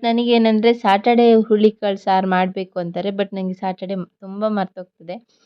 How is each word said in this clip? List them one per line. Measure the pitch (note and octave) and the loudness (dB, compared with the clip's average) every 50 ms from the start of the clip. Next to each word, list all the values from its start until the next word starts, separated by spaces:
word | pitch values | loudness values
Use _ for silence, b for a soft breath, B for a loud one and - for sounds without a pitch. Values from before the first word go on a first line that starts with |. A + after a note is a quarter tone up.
| A#3 | -4
ನನಗೇನಂದ್ರೆ | A#3 A#3 A#3 A#3+ A#3+ A#3+ A#3 A3+ A3 A3 G#3+ G#3+ A#3 A#3+ | -2 -2 0 0 2 2 4 4 4 2 2 2 2 0
ಸ್ಯಾಟರ್‌ಡೇ | A#3+ - G#3 G3 G3+ G#3 A#3+ A#3+ A#3 A#3+ A#3 A3+ | 2 2 2 0 2 2 2 2 4 6 6 6
ಹುರುಳಿಕಾಳು | A3 G#3+ A3 A3 G#3 G#3+ G#3+ G#3+ _ - G#3 G3 G3 | 4 4 2 2 2 2 2 0 _ -4 -6 -6 -4
ಸಾರು | - - F#3+ F#3+ F#3+ F#3 | -2 0 0 0 0 0
ಮಾಡ್ಬೇಕು | F#3 F#3 F#3 F#3 F#3 G3 F#3+ F#3 - F#3 | 0 0 0 -2 -4 -6 -10 -8 -8 -8
ಅಂತಾರೆ, | F3 E3+ F3 F3+ F3 G3+ | -8 -8 -6 -6 -6 -6
but | G3 G3 G3+ G3 - | -4 -6 -6 -6 -6
ನಂಗೆ | F#3+ F#3+ F#3 F#3 | -8 -8 -8 -8
ಸ್ಯಾಟರ್‌ಡೇ | - - F#3+ F#3 - - F3+ G3 F#3+ F3 - _ _ | -8 -8 -8 -8 -8 -8 -10 -8 -8 -10 -12 _ _
ತುಂಬಾ | - F#3+ F#3+ G3+ G#3+ G#3+ | -20 -16 -10 -6 -6 -4
ಮರ್ತೋಗ್ತದೆ. | G#3+ G#3 F#3+ F#3+ _ - F3+ - _ _ F3 E3 F3+ A3+ A3+ _ _ _ _ | -4 -4 -4 -6 _ -14 -20 -20 _ _ -18 -16 -16 -16 -18 _ _ _ _